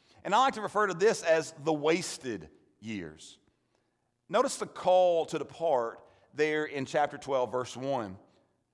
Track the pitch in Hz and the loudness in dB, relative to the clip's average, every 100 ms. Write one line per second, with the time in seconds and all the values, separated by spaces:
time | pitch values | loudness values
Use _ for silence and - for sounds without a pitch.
0 | _ _ - 214 269 214 202 202 208 170 | _ _ 0 2 2 0 -4 0 0 2
1 | 214 202 165 160 147 - 147 151 147 180 | 2 2 2 2 2 -6 -2 0 2 0
2 | - - 131 101 76 - _ _ 107 104 | -2 -8 -8 -8 -10 -20 _ _ -10 -8
3 | 80 78 - - _ _ _ _ _ _ | -8 -14 -20 -20 _ _ _ _ _ _
4 | _ _ _ 196 269 - 214 - 185 185 | _ _ _ 0 2 -2 -8 -2 4 6
5 | 180 170 151 160 135 - 165 131 117 - | 6 4 0 -4 -6 -4 0 2 0 -6
6 | - _ _ 135 151 156 151 143 127 156 | -18 _ _ 0 0 2 -2 -4 -2 0
7 | 147 139 135 135 120 127 123 139 135 131 | 0 -2 -2 0 0 -2 -6 -8 -4 -4
8 | 101 92 - _ _ _ _ | -6 -10 -20 _ _ _ _